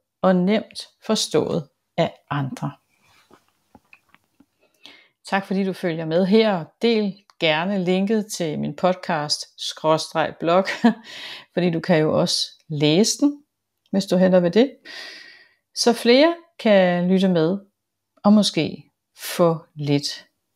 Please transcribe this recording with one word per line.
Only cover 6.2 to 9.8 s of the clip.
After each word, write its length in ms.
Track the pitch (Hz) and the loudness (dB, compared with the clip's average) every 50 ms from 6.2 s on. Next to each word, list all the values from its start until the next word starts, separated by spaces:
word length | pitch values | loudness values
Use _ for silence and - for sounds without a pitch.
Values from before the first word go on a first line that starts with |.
| 190 | 2
her, 280 | 180 202 220 220 220 196 | 4 4 4 4 2 0
og 120 | 170 156 - _ _ | -2 -6 -10 _ _
del 420 | - 233 233 214 214 196 185 - _ _ _ _ | -2 0 0 0 0 -4 -6 -8 _ _ _ _
gerne 440 | 170 160 151 156 170 190 208 196 180 | 0 0 0 0 0 -2 -4 -2 -2
linket 480 | 175 185 185 196 196 226 220 202 208 | 0 0 0 0 0 -2 -2 -4 -6
til 280 | - - 175 156 147 143 | -8 -8 -6 -6 -6 -6
min 160 | 143 147 143 | -8 -8 -6
podcast 680 | - - 180 185 185 - - 175 156 147 147 - - - - _ - | -2 0 0 0 0 -4 -4 -4 -4 -4 -4 -6 -8 -8 -16 _ -14
skråstreg 760 | - - - - | -12 -12 -12 -4